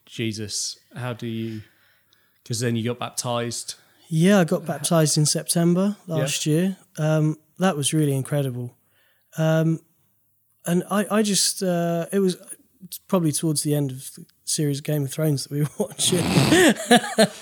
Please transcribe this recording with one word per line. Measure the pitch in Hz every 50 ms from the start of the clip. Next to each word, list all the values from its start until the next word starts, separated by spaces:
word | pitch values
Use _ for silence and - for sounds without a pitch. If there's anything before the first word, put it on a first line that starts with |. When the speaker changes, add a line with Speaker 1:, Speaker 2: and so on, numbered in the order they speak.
| _
Speaker 1:
Jesus? | - - - 117 113 104 107 107 101 - - - - - - _ _ -
How | - 120 127 120
do | 113 123
you, | 117 113 113 113 113 110 107 104 - _ _ _ _ _ _ _ _ _ _ _ _ _ _ _
'cause | - 120 107
then | 123 120 117
you | 113 110
got | 120 120 -
baptized. | 117 - - - - 127 120 120 120 120 113 - - - - - _ _ _ _ _ _
Speaker 2:
Yeah, | 165 160 170 190 208 196
I | 175
got | 156 190 160 160
baptized | 165 165 - 147 - 175 165 156 147 - 160
in | 151
September | 147 - 160 151 - - 175 170 175 175 180 190 208 202 - _
Speaker 1:
Yeah. | 185 165
Speaker 2:
last | 147 135 147 - - -
year. | 156 151 165 180 196 185 - _ _ _
Um, | - 151 156 156 156 151 156 151 - _ _ _ -
that | 180 190 165
was | 147 139 - 165
really | 156 151 143 139
incredible. | 135 127 - 151 147 139 135 123 123 120 120 - _ _ _ _ _ _ _ _ _ _ _ _
Um, | - 160 160 160 160 160 165 160 156 - _ _ _ _ _ _ _ _ _ _ _ _ _ _ _ _
and | - 175 180 - -
I, | 185 208 202 - 196 214
I | 220
just, | 208 196 180 - - - - 196
uh, | 185 175 170 170 170 170 170 165 - -
it | 202
was | 196 185 175 - - - - - _ _ _ _ 190 - - - - -
probably | - 185 170 156 139
towards | - - 160 151 139 -
the | 151 147
end | 147 143 135
of | 127 131 - - -
the | - 175 - _ _ _
series | - - - 156 143 143 139
Game | 147 - 151 147 139
of | 131 -
Thrones | - 156 156 147 131 -
that | - 143
we | 143
were | 147 143 - -
watching. | 208 - - - - - 185 175 -
<laughs> | - - - 135 - 311 359 370 294 214 - - - 247 240 - - - - 214 - - -